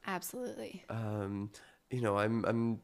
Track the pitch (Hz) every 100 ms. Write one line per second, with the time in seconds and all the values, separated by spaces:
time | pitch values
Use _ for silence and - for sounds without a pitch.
0 | - 185 - 254 247 277 214 180 - 113
1 | 107 107 98 101 101 - - - - 127
2 | 113 101 107 113 98 117 117 113